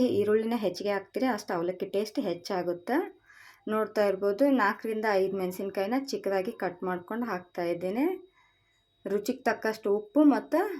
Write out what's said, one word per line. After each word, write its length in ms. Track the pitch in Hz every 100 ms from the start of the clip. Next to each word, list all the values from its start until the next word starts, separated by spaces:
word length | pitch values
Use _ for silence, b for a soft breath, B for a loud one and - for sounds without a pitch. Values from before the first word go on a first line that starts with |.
| 247
ಈರುಳ್ಳಿನ 420 | 202 208 220 220 233
ಹೆಚ್ಚಿಗೆ 340 | 196 180 202
ಹಾಕ್ತೀರಿ 320 | 196 196 214 254
ಅಷ್ಟು 220 | 208 -
ಅವಲಕ್ಕಿ 320 | 180 175 180 190
ಟೇಸ್ಟ್ 300 | 196 214 285
ಹೆಚ್ಚಾಗುತ್ತೆ. 760 | 208 170 - 185 175 175 - 285 403 - B B B B -
ನೋಡ್ತಾ 360 | 214 208 214 202
ಇರ್ಬೋದು, 380 | 185 202 202 285 254
ನಾಲ್ಕರಿಂದ 480 | 202 214 220 214 220
ಐದು 200 | 196 190 190
ಮೆಣಸಿನ್ಕಾಯಿನ 600 | 180 180 196 202 196 262 269
ಚಿಕ್ಕದಾಗಿ 460 | 202 196 190 185 -
ಕಟ್ 240 | 185 175
ಮಾಡ್ಕೊಂಡು 440 | 185 180 - 226 233
ಹಾಕ್ತಾ 380 | 180 - -
ಇದ್ದೀನಿ. 420 | 170 165 185 220 330 370 - b b b b b _ _
ರುಚಿಗೆ 380 | 190 208 208 247
ತಕ್ಕಷ್ಟು 440 | 233 214 220 214 208
ಉಪ್ಪು 260 | 208 - 294
ಮತ್ತು 340 | 302 233 - 311 415 302